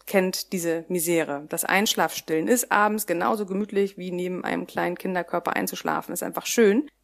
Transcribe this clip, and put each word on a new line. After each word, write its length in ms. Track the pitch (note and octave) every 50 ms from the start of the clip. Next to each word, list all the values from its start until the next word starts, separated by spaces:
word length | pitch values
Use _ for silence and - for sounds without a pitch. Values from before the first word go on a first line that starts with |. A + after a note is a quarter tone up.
| _
kennt 460 | - - G3 F#3 F#3 F#3 - - -
diese 320 | - F3+ E3 E3+ D#3+ E3 D#3+ -
Misere. 560 | F3+ F3+ D#3 E3+ F3 E3 D#3 D3 C#3+ C#3+ D3+ D3+
Das 140 | - E3 -
Einschlafstillen 840 | - F3+ F#3+ G#3 A3 - G#3 F3 D#3+ - - - - D#3+ D#3 E3 G#3+
ist 220 | B3 A#3+ - -
abends 360 | - G3+ G#3 G#3+ G#3+ G#3+ - -
genauso 380 | F3 E3+ F3+ - A3 G#3 G#3
gemütlich 520 | F#3 F#3+ F#3+ G#3+ G#3 G3+ G3 G3+ F#3+ G3 -
wie 140 | F3+ F#3
neben 320 | F3+ F3 F3+ F3+ F#3 F3+ -
einem 240 | - - F3 F3+ -
kleinen 300 | - F#3 F3 F3 F3 -
Kinderkörper 580 | - F#3+ F#3 F3+ E3+ - - F3 F3 - -
einzuschlafen. 580 | - - F#3+ - - - - - D#3+ - - -
Ist 100 | - -
einfach 220 | - - D#3+ - -
schön. 400 | - - A#3 G3 G3+ B3 D#4 - - _